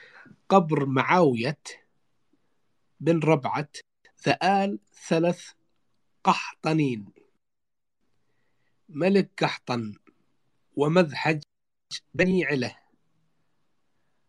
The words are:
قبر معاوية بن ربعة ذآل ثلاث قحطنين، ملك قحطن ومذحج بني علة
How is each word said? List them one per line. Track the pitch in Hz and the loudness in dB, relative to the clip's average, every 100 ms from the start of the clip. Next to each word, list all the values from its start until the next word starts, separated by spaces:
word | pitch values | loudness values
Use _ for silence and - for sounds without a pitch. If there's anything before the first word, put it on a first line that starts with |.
| - - - - _ | -20 -20 -20 -20 _
قبر | 190 160 147 135 | 4 4 0 0
معاوية | 131 123 180 156 117 123 156 - - _ _ _ _ _ _ _ _ _ _ _ _ | 0 2 4 4 2 -4 -8 -14 -20 _ _ _ _ _ _ _ _ _ _ _ _
بن | 143 165 | 0 0
ربعة | 151 156 123 120 147 - - _ _ _ 156 | 2 0 0 -6 -8 -14 -20 _ _ _ -4
ذآل | - 175 196 196 208 - _ - | -2 0 0 0 -6 -14 _ -2
ثلاث | 165 170 175 - _ _ _ _ _ _ _ | 0 0 -2 -10 _ _ _ _ _ _ _
قحطنين، | - 170 - - 160 160 143 113 101 - _ _ _ _ _ _ _ _ _ _ _ _ _ _ _ _ _ | -2 -2 -4 -8 -2 0 0 -4 -10 -20 _ _ _ _ _ _ _ _ _ _ _ _ _ _ _ _ _
ملك | 147 180 196 185 - | -4 0 2 0 -2
قحطن | 165 - - 120 107 98 _ _ _ _ _ _ _ - | -4 -4 -6 -6 -6 -12 _ _ _ _ _ _ _ -4
ومذحج | 147 175 160 120 151 156 - _ _ _ _ - - | 2 2 2 -2 -4 -4 -6 _ _ _ _ -18 -12
بني | - 185 190 139 | -2 0 2 0
علة | 143 117 - _ _ _ _ _ _ _ _ _ _ _ _ _ _ | -2 -4 -8 _ _ _ _ _ _ _ _ _ _ _ _ _ _